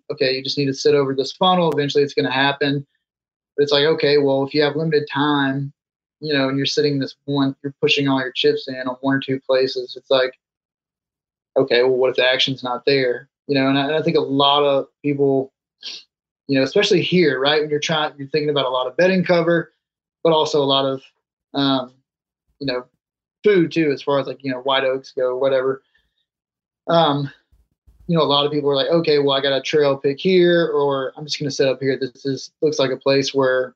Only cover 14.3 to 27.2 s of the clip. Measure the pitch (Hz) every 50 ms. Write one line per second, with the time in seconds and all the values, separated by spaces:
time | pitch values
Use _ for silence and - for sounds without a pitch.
14.3 | 135 139 143 139 143 147 147 143 139 139 135 - _ _ - 143 143 139 139 139
15.3 | 135 135 135 135 _ _ _ _ _ _ - - - - - _ _ _ _ _
16.3 | _ _ _ - 139 135 135 135 - 202 202 - 196 170 139 - 170 180 170 143
17.3 | 131 127 131 143 156 156 151 151 147 147 - - 160 156 156 151 147 143 139 135
18.3 | - 156 147 151 143 139 135 123 131 127 127 127 - - 175 185 190 185 170 -
19.3 | 180 170 165 170 170 165 160 - _ _ _ _ _ _ _ _ _ _ - 165
20.3 | 160 156 156 151 156 151 139 135 135 135 135 135 135 131 - - _ _ _ _
21.3 | _ _ _ _ - 139 139 139 135 131 123 123 - _ _ _ _ _ _ _
22.3 | _ _ _ _ _ - 143 131 123 127 123 _ _ _ _ _ _ _ _ _
23.3 | _ _ - 208 202 185 165 147 - 170 160 147 135 131 - - 143 139 131 131
24.3 | 127 - - 139 127 123 123 139 135 135 131 131 131 131 131 - - 135 127 127
25.3 | 127 127 135 135 135 131 127 135 131 131 _ _ _ _ _ _ _ _ _ _
26.3 | _ _ _ _ _ _ _ _ _ _ - - 170 170 160 151 143 143